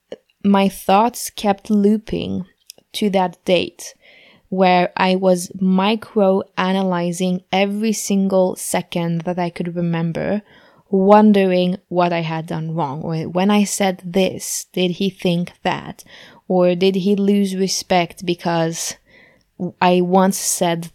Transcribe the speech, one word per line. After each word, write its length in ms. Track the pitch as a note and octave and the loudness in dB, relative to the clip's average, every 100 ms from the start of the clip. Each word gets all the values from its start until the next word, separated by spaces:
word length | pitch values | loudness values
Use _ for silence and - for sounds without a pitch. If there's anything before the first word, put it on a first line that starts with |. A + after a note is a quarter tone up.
| - - _ _ | -20 -20 _ _
my 240 | G3+ G3 G3 | 0 2 2
thoughts 600 | - - G3 A#3 - - | -2 2 4 2 -2 -12
kept 400 | - G#3 G3 - | -4 -2 -2 0
looping 760 | G#3 G3+ A3 - F3 F#3+ G3 F3+ _ _ - _ | 2 4 2 -2 -6 -4 -6 -8 _ _ -20 _
to 180 | - G#3 | -4 0
that 340 | F#3+ F3+ F3 - | 2 0 -4 0
date 480 | F3 - - - - - - - _ - | 0 0 -8 -20 -20 -20 -20 -20 _ -8
where 420 | F#3 F#3 F3+ F3+ - | 2 4 4 2 0
I 180 | F#3 F#3 | 0 2
was 360 | F#3+ F3+ F3+ - | 2 0 -2 -2
micro-analyzing 1800 | F#3 F#3 G3 A3 - A3 F#3+ F#3+ - - F#3 F#3+ F#3+ F3 F3 E3+ F3+ F3+ - | 0 2 2 -2 -4 0 2 2 -2 -4 -2 0 0 -2 -2 -2 -2 -2 -2
every 420 | F#3 G3+ G3+ A3 | -2 0 0 -2
single 600 | G#3 - G3 F#3+ F#3+ F#3 - | -2 -2 0 2 2 0 -2
second 680 | - F#3 - F3 E3+ E3 | -4 -6 -4 -4 -2 -4
that 160 | E3+ F3+ | -4 -4
I 140 | E3+ | -4
could 240 | - F3 F3 | -4 -6 -4
remember, 640 | E3+ E3 E3 D#3+ D3+ G#3 - - _ _ - | -2 -2 -2 -4 -2 -4 -6 -20 _ _ -4
wondering 880 | G3 F#3+ G#3 G#3+ G3+ F#3+ F3+ F3+ F#3 - | 0 6 6 8 4 4 2 0 -2 -6
what 220 | F3 F3 | -2 0
I 100 | E3+ | 0
had 260 | D#3+ D#3+ E3 | -4 -6 -6
done 260 | E3 D#3+ | -8 -6
wrong. 300 | D#3+ C#3+ D3 | -4 -4 -6
Or 260 | E3+ D#3+ D#3+ | -6 -6 -4
when 220 | F3 G3+ | 0 2
I 140 | G#3 G3+ | 2 2
said 360 | - G3 F#3 | 0 -2 -2
this, 600 | F3+ F#3+ F#3 - - - - | -4 0 0 -2 -10 -10 -8
did 180 | F#3 F3+ | -4 -2
he 200 | F3 G3 | -2 -4
think 420 | F#3 F#3 F3 F3 - | -2 -2 -2 -4 -6
that? 420 | F#3 - - - - - - - - | -6 -6 -10 -18 -20 -20 -20 -20 -2
Or 260 | F#3 F3+ | 2 2
did 220 | F3 G3 F#3+ | 2 0 2
he 200 | F#3 G3+ | 0 0
lose 400 | G3 G3+ G3 F#3+ | 2 2 0 -2
respect 720 | F#3+ - - F#3 E3+ - F3+ | -4 -4 -2 0 0 -6 -6
because 720 | F3 F3+ E3+ E3 E3+ - - _ _ _ _ _ - F3+ - | -4 -2 -2 -2 -4 -10 -12 _ _ _ _ _ -10 -10 0
I 220 | F3+ F3+ | 2 2
once 380 | F3 F#3+ F#3+ - | 4 4 2 0
said 500 | - - F3+ E3+ E3+ | -4 -2 -2 -2 -6